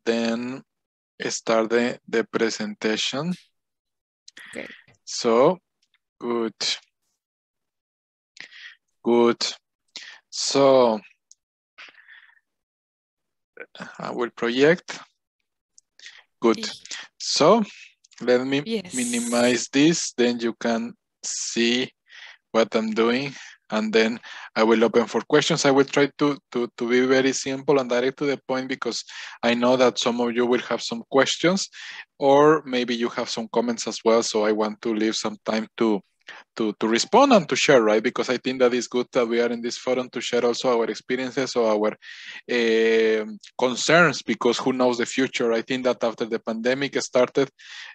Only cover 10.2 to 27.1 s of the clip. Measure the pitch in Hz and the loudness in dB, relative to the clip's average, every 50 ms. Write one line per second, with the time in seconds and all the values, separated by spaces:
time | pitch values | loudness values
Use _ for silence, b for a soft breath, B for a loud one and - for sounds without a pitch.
10.2 | B _ - - - - - 139 139 135 135 131 123 117 110 104 - - _ _ | B _ -10 -8 -6 -2 2 4 4 6 6 6 6 4 2 -2 -6 -14 _ _
11.2 | _ _ _ _ _ _ _ _ _ _ _ B B B B B B B B B | _ _ _ _ _ _ _ _ _ _ _ B B B B B B B B B
12.2 | B B B B B _ _ _ _ _ _ _ _ _ _ _ _ _ _ _ | B B B B B _ _ _ _ _ _ _ _ _ _ _ _ _ _ _
13.2 | _ _ _ _ _ _ _ - - - - - - - - - - - 123 123 | _ _ _ _ _ _ _ -20 -20 -20 -18 -18 -18 -16 -14 -12 -12 -10 -6 -6
14.2 | 120 113 - - 120 117 120 131 143 156 180 - - - - - - _ _ _ | -6 -6 -6 -6 -4 -2 0 2 4 4 4 2 -4 -12 -18 -18 -18 _ _ _
15.2 | _ _ _ _ _ _ _ _ _ _ _ _ _ _ _ B B B B B | _ _ _ _ _ _ _ _ _ _ _ _ _ _ _ B B B B B
16.2 | B B _ _ - 113 110 113 110 - - - B B B B B B _ _ | B B _ _ 0 0 0 0 -4 -10 -12 -14 B B B B B B _ _
17.2 | - - - - 139 170 208 233 202 B B B B B B B _ _ _ - | -8 -6 0 4 6 6 6 4 2 B B B B B B B _ _ _ -6
18.2 | 120 123 123 123 131 135 139 139 151 220 226 202 180 180 - 254 247 240 - 120 | 0 2 2 2 2 0 -2 -2 -2 -4 -6 -6 -6 -8 -6 -6 -4 -4 -4 -4
19.2 | 117 120 120 120 120 123 123 113 - - - 139 147 165 170 - - - - - | -4 -2 0 2 2 2 2 0 -4 -2 2 4 4 4 4 2 -4 -6 -2 0
20.2 | 120 120 120 117 117 117 104 - - 117 117 113 117 123 - _ _ _ _ _ | 0 0 0 -2 -4 -6 -4 -4 -4 -2 -2 -2 -4 -8 -12 _ _ _ _ _
21.2 | - - - - - - - 220 233 233 120 127 127 - - _ B B B B | -10 -10 -8 -8 -8 -6 -2 0 0 0 0 0 -2 -6 -10 _ B B B B
22.2 | B B B B _ _ - 110 113 107 - 113 110 110 107 113 113 120 120 131 | B B B B _ _ 0 0 0 2 0 -2 -2 -2 0 0 2 2 0 -2
23.2 | 143 139 131 B B B B B _ _ 107 107 107 110 107 110 110 110 120 107 | -4 -6 -10 B B B B B _ _ -4 -4 -4 0 2 2 2 2 -2 -6
24.2 | B B B B B B - 110 110 113 113 110 117 113 104 120 113 104 - 113 | B B B B B B -2 2 4 4 4 4 4 4 2 2 0 0 -4 -6
25.2 | - - 151 151 143 - 165 135 - 143 135 139 139 135 - 147 143 139 - - | -2 2 2 2 2 2 0 2 2 4 4 4 2 2 2 2 0 0 0 0
26.2 | 147 147 139 - _ _ - 123 120 - - - 123 117 123 127 127 131 | 0 0 0 -4 _ _ -4 -4 -4 -4 -6 -6 -2 0 2 2 4 4